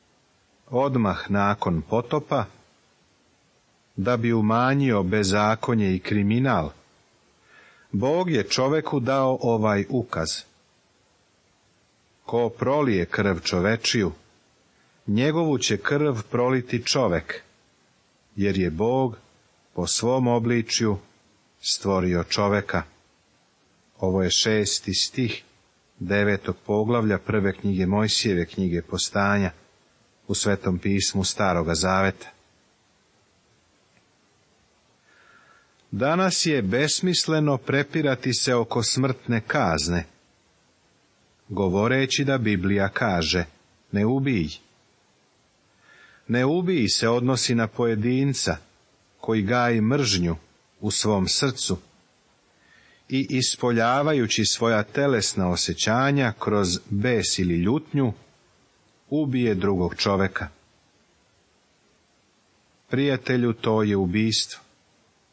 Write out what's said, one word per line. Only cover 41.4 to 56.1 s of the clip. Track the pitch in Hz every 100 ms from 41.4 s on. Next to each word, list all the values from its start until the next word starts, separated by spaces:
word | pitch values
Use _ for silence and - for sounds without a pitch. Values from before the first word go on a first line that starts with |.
| -
govoreći | 98 98 95 113 131 135 -
da | 139 135
Biblija | 110 98 98 101 98
kaže: | - 113 90 78 87 82 _ _ _ _
„Ne | 101 107
ubij.” | 135 139 113 76 - _ _ _ _ _ _ _ _ _ _ _ _ _ - - - -
„Ne | 120 131
ubij” | 170 180 175 104
se | - 117
odnosi | 120 123 123 - 117
na | 110
pojedinca | - 120 107 117 127 139 131 - 80 - _ _ _ _ _
koji | - 113
gaji | 98 123 120 117
mržnju | 107 143 123 98 87 82 - _ _ -
u | 104
svom | - 107 101 92
srcu | - 139 113 - 90 - _ _ _ _ _ _ _ _ - _ _ -
i, | 131 135
ispoljajući | 131 123 - 123 117 113 131 147 147 110 - 107
svoja | - 117 107
telesna | 104 135 143 120 - - 92
osjećanja | 87 - 82 - 117 135